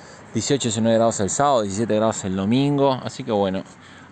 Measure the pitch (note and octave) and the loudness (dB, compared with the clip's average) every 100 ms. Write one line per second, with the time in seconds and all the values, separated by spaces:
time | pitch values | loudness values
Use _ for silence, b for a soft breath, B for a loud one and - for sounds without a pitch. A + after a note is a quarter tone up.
0 | B B - A#2 - C#3 A#2+ A2 A2+ A2+ | B B -8 -6 -2 -2 0 0 2 4
1 | A2+ G#2+ F#2+ - C#3+ B2+ G#2 F#2+ A2+ G#2+ | 2 2 -2 0 2 2 0 -4 0 2
2 | A2 G#2+ G2+ F#2+ G2 B2+ C#3+ C#3+ C#3 B2+ | 0 0 -4 -2 0 2 2 2 0 0
3 | A#2 - B2+ G#2 G2 F#2+ - B B B | -6 -10 -2 0 0 -2 -8 B B B
4 | B | B